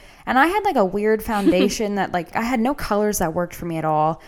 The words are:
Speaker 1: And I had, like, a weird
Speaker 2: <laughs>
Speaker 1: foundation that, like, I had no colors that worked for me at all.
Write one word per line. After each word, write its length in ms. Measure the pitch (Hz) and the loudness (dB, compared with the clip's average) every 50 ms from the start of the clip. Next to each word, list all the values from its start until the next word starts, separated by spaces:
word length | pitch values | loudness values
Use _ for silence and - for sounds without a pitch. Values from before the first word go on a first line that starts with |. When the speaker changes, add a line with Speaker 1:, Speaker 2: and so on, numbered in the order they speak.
| - - - - - | -18 -20 -20 -10 -4
Speaker 1:
And 120 | - 226 262 | 0 2 2
I 60 | 294 330 | 4 2
had, 160 | 392 427 403 | 2 0 0
like, 120 | 403 302 254 | 0 2 2
a 80 | 196 | 2
weird 360 | 180 175 208 208 220 220 220 - | 0 0 0 0 2 2 0 0
Speaker 2:
<laughs> 80 | 240 | -2
Speaker 1:
foundation 640 | 220 202 196 180 180 185 190 233 - - 220 202 202 | -2 0 2 2 4 4 4 2 0 -2 -4 -2 -2
that, 160 | 196 180 - - | -2 -2 -2 -2
like, 200 | 175 165 - - | -4 -4 -4 -4
I 60 | - 226 | -4 -2
had 160 | 233 262 226 | 0 0 0
no 120 | 220 262 294 | 0 0 -2
colors 420 | - - - 214 202 214 208 202 - | -2 -2 -2 0 0 0 0 0 0
that 160 | 185 160 160 | -2 -2 -2
worked 220 | 175 175 175 - | -2 -4 -4 -6
for 100 | - 170 | -8 -8
me 120 | 170 165 160 | -6 -6 -4
at 80 | 156 | -2
all. 360 | 156 156 151 151 160 165 - - | 0 2 2 2 0 0 -4 -8